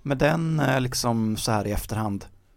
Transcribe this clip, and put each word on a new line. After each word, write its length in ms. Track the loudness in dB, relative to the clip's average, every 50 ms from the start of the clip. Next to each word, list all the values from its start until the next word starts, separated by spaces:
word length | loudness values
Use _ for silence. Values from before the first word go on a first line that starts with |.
Med 160 | -4 -4 0 2
den, 420 | 4 4 4 2 0 0 0 2
eh, 220 | 2 2 2 2
liksom 560 | 0 0 -2 -2 0 0 2 2 2 0 0 -2
så 140 | -2 0
här 160 | 0 0 0 -2
i 40 |
efterhand, 540 | -2 -4 -4 -4 -4 -4 -2 -2 -4 -4 -8 -12 -20 -20 _ _ _